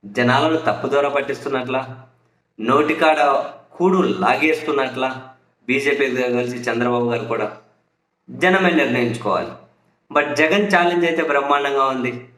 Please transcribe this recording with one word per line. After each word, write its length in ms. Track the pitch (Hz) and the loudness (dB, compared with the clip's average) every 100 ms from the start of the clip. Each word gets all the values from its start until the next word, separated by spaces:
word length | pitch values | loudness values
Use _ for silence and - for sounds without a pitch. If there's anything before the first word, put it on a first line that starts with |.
జనాలను 540 | 101 113 123 131 156 160 | -8 -2 2 2 2 0
తప్పుదోవ 520 | - - 135 139 143 | 0 -2 0 0 0
పట్టిస్తున్నట్లా, 720 | 139 131 131 143 131 127 131 127 - - _ _ _ _ - | 0 -4 -6 -4 -4 -4 -6 -6 -14 -20 _ _ _ _ -8
నోటికాడ 600 | 110 139 151 156 165 151 143 139 - - - - | 0 2 2 2 2 4 2 2 -2 -10 -20 0
కూడు 240 | 180 190 160 - | 2 4 2 2
లాగేస్తున్నట్లా 920 | 101 131 151 156 - 143 131 120 131 127 - - _ _ - | 0 2 2 0 0 -2 -2 -2 -4 -6 -14 -20 _ _ -2
బీజేపీ 380 | 135 139 135 135 123 123 120 | -2 0 0 0 0 0 0
కలిసి 220 | 123 123 | -2 -4
చంద్రబాబు 500 | 120 117 123 120 120 | -4 -2 0 0 0
గారు 140 | 113 110 | -2 -4
కూడా 220 | 113 107 - _ _ _ _ _ _ _ | -4 -4 -8 _ _ _ _ _ _ _
జనమే 420 | 123 175 190 185 | -2 2 4 2
నిర్ణయించుకోవాలి. 840 | 165 131 123 120 120 104 90 80 - - _ _ _ _ | 2 0 0 0 -2 -2 -2 -4 -12 -20 _ _ _ _
But 160 | 147 147 147 | -2 -2 2
జగన్ 320 | 156 196 202 | 2 2 4
ఛాలెంజ్ 320 | 185 175 175 170 | 4 4 2 0
అయితే 180 | 160 | 0
బ్రహ్మాండంగా 600 | 156 143 139 143 139 139 135 | 0 0 2 0 2 0 0
ఉంది. 280 | 131 123 120 - | 0 -4 -6 -14